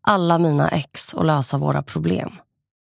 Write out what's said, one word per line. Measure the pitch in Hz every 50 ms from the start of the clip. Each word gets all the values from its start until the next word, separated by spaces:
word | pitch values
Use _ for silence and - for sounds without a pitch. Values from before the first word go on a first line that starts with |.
alla | - - 208 190 175 170 170 165
mina | 175 160 147 147 147 -
ex | - 170 139 - - - - - -
och | - 170
lösa | 160 156 143 127 - - 139
våra | 147 147 139 143 -
problem. | - - 82 78 82 90 - - - - - _ _ _ _ _ _ _ _ _ _ _